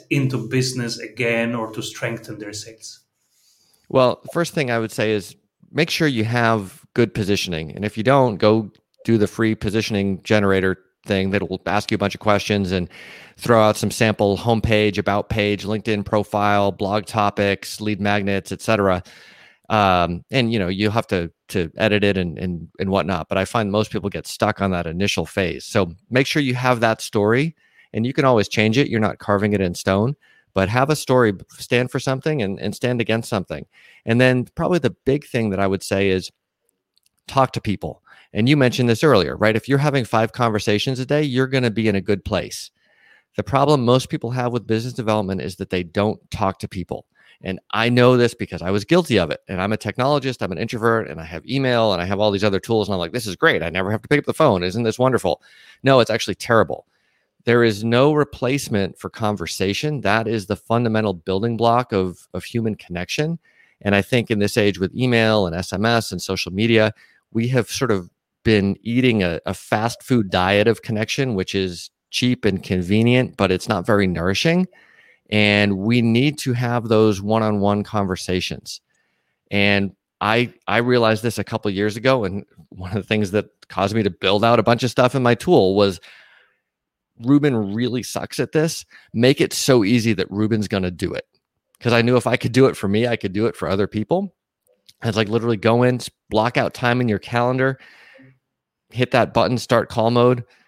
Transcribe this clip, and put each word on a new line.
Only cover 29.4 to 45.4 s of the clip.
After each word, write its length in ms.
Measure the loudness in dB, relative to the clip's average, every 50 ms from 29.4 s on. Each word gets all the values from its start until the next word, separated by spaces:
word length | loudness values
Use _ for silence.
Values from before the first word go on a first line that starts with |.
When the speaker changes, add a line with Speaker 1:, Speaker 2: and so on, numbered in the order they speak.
| 2 2 0
Speaker 2:
it 80 | 2
in 140 | 0 -2 -2
stone, 400 | -4 -2 0 0 2 0 0 -2 _ _ _ _ _ _ _ -2
but 140 | 0 0 2
have 200 | 2 0 2 2
a 60 | 0
story, 380 | -2 0 2 2 4 4 2 2 -2 -8 _
stand 420 | -18 -16 -6 -2 0 0 0 -2
for 80 | -4 -6
something 420 | -4 -4 -4 -2 -2 -4 -2 -2
and, 180 | -2 -4 -4 -6
and 140 | -6 -8 -6
stand 260 | -4 -4 -2 -2 -2
against 300 | 0 -2 -2 -2 -2 -4
something. 360 | -4 -4 -4 -6 -10 -12 -12 _ _ _ _ -20 -20 _ -4
And 140 | 0 2 4
then 260 | 4 4 4 2 -2 -6 -6
probably 240 | -4 -2 0 0 0
the 160 | 0 -2 -4 _ -2
big 200 | -2 -2 -2 -4
thing 260 | -4 -4 -2 -2 -2
that 80 | -2 0
I 80 | 0 -2
would 160 | -2 -2 -4
say 260 | -4 -2 0 0 2
is 220 | 0 0 -2 -6 _ _ _ _ _ _ _ _ _ _ _ _ _ _ _ _ _ _ _ -4
talk 260 | 0 0 0 0 0
to 80 | -6
people. 400 | -6 -6 -6 -6 -6 -12 -12 _ _ _ -20 -20 _ _ -4
And 160 | 0 2 2
you 80 | 4 4
mentioned 320 | 4 2 2 2 2 2
this 140 | 2 2 4
earlier, 340 | 4 4 4 4 0 -2 0
right? 180 | 0 2 2
If 140 | 0 0 0
you're 80 | 0 0
having 260 | 2 2 0 0 -2
five 300 | 0 0 0 0 0 -2
conversations 640 | -2 -2 0 0 0 0 0 0 0 0 -2 -4 -4
a 60 | -4
day, 180 | -2 0 0 0
you're 240 | 0 0 0 0 0
gonna 240 | 0 0 0 0
be 160 | 0 0 0 0
in 80 | 0
a 60 | 0
good 240 | 0 0 -2 -2 -2
place. 440 | -4 -4 -4 -4 -6 -10 -12 -14 -16 _ _ _ _ _ _ _ _ _ _ _ _ -10 -8
The 60 | -6
problem 420 | -2 0 2 2 4 2 2 4
most 240 | 4 2 2 2 -2
people 220 | -8 -6 -6 -6
have 200 | -4 -4 -4 -2
with 160 | -4 -4 -2 -2
business 260 | -2 -2 -2 -4 -8
development 480 | -6 -2 0 0 0 0 -2 -4 -4